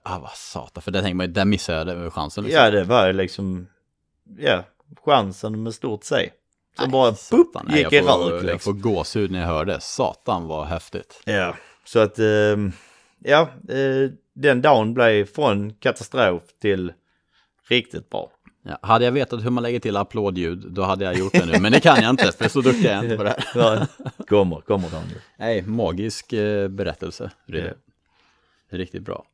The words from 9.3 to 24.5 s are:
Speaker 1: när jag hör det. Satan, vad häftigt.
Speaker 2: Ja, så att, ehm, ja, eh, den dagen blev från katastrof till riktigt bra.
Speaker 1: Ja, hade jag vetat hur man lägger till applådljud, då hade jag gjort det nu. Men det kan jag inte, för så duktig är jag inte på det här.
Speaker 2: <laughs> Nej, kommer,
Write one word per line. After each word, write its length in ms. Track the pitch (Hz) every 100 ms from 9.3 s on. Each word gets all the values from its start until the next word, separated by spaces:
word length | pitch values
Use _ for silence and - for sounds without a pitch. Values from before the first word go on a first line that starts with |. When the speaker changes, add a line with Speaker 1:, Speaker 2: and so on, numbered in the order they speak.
Speaker 1:
när 80 | 92
jag 80 | 85
hör 180 | 80 90
det. 140 | 92
Satan, 680 | - - 123 - - 95 82
vad 200 | 78 78
häftigt. 540 | 82 - 87 - - -
Speaker 2:
Ja, 300 | 104 87 - - _ -
så 140 | 117
att, 200 | 107 -
ehm, 520 | 110 107 104 104 101 87 _ _ _ _
ja, 220 | - 147 160 131 -
eh, 400 | 131 135 131 135 - _ -
den 260 | 143 123
dagen 320 | 147 127 107
blev 320 | 120 117 104 101
från 480 | - 143 101 101
katastrof 680 | 107 131 127 120 131 107 87 _ _
till 320 | 107 95 87 - _ _ _ _ _ _ -
riktigt 400 | 123 - - -
bra. 220 | - - _ _ _
Speaker 1:
Ja, 140 | - -
hade 240 | - 113 123
jag 60 |
vetat 340 | 135 127 120 113
hur 40 |
man 140 | 123
lägger 160 | 117 120
till 180 | 110 101
applådljud, 680 | 101 113 101 90 85 90 101
då 100 | 90
hade 240 | 95 95 98
jag 100 | 90
gjort 140 | 95
det 120 | - 85
nu. 140 | 87
Men 120 | 101
det 80 | 135
kan 220 | 170 131
jag 60 | 113
inte, 220 | 131 95
för 180 | - 110
så 120 | 139
duktig 240 | 127 233 151
är 80 | 101
jag 80 |
inte 140 | 117 107
på 60 |
det 60 | 104 - -
här. 240 | 120 113 107
Speaker 2:
<laughs> 0 |
Nej, 80 | 139 - - - -
kommer, 340 | 104 95